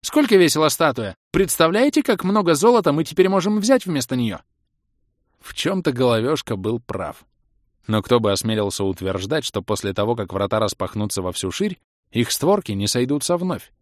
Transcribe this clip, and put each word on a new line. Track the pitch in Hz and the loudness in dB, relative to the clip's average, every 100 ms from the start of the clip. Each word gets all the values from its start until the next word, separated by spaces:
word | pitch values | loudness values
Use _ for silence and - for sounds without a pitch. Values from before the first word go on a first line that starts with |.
«Сколько | - 302 269 202 | 0 0 4 6
весила | 170 156 156 | 6 4 2
статуя? | - 160 127 104 - _ | 2 0 0 -6 -8 _
Представляете, | - 196 - 165 196 285 302 | 0 0 2 2 4 2 2
как | 285 214 | 0 0
много | 185 214 175 | 2 2 2
золота | 151 208 240 170 | 4 4 4 4
мы | 147 | 0
теперь | 156 - 185 | 0 2 2
можем | 190 180 214 | 4 0 0
взять | 208 262 | 2 2
вместо | 185 151 127 | 2 -4 -2
нее?» | 127 117 95 _ _ _ _ _ _ _ _ _ _ | -2 -2 -4 _ _ _ _ _ _ _ _ _ _
В | - | -18
чем-то | - - 190 160 | -6 -4 -2 -2
Головешка | 123 127 113 123 156 - | 2 2 2 0 -2 -4
был | 104 98 120 | -6 -4 -4
прав. | - 95 82 - _ _ _ _ _ _ - | -6 -8 -8 -10 _ _ _ _ _ _ -2
Но | 107 | -2
кто | - 123 | 2 2
бы | 110 | 2
осмелился | 98 110 110 101 - | 0 -2 -2 -2 -2
утверждать, | 98 92 95 95 98 151 | -4 -4 -4 -4 -2 -4
что | - 104 | -4 -8
после | 92 107 101 | -4 -4 -4
того, | 95 104 | -4 -2
как | 117 98 | -2 -4
врата | 98 98 110 | -4 -2 0
распахнутся | 107 - 92 107 104 - | -2 -4 -6 -4 -4 -4
во | 92 | -6
всю | 87 95 | -4 -6
ширь, | - 208 - _ _ _ | -4 -4 -6 _ _ _
их | 113 120 | -4 -2
створки | - 151 208 - | 0 2 0 0
не | 98 104 | -4 -2
сойдутся | 123 123 143 - 175 | -2 0 -2 -2 -2
вновь? | 185 143 - _ | -2 -6 -10 _